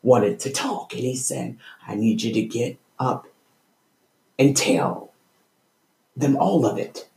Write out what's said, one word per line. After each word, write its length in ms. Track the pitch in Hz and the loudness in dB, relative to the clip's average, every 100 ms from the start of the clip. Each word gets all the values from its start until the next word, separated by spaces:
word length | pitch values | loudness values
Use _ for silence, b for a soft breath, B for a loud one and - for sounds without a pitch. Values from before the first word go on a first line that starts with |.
wanted 360 | 120 120 120 - | 6 4 4 -2
to 120 | 135 | -6
talk. 400 | - 269 - - | -4 -4 -6 -8
And 100 | 120 | -6
he 140 | 123 131 | -4 -4
said, 420 | - 131 117 - B B | -6 -4 -6 -10 B B
"I 120 | - 104 | -8 0
need 260 | 113 110 | 0 0
you 100 | - | -2
to 80 | 110 | -2
get 360 | 110 117 123 - _ - | -2 -4 -4 -6 _ -4
up 300 | 131 127 - _ _ _ _ _ _ _ _ _ _ - | -4 -4 -10 _ _ _ _ _ _ _ _ _ _ 2
and 180 | 139 135 | 4 4
tell 560 | - - - - - _ _ _ _ _ _ _ _ _ _ - | 0 0 0 -6 -14 _ _ _ _ _ _ _ _ _ _ -2
them 200 | 139 139 | 2 2
all 280 | 185 175 | 4 4
of 140 | 110 101 | 2 0
it." 300 | - - - | -8 -10 -18